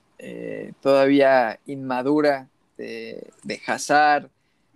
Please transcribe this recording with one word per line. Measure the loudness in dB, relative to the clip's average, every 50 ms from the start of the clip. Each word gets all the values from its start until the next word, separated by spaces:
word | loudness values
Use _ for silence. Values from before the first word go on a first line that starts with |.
| _ _ _ -20
eh, | -18 -16 -14 -12 -12 -10 -10 -10 -12 -14 -16 -4
todavía | 0 2 4 4 4 4 6 6 6 6 6 4 2 0 -2 -8 _
inmadura | -14 -12 -12 -8 -6 -6 -4 -2 0 0 2 2 0 -2 -2 -8 -16 _ _ _ _ _
de, | -14 -14 -12 -12 -12 -12 -12 -14 -16 -18 -20 _ _ -12
de | -12 -12 -10 -6
Hazard, | -8 -8 -6 -2 0 2 4 4 4 2 0 -2 -8 _ _ _ _ _ _ _ _ _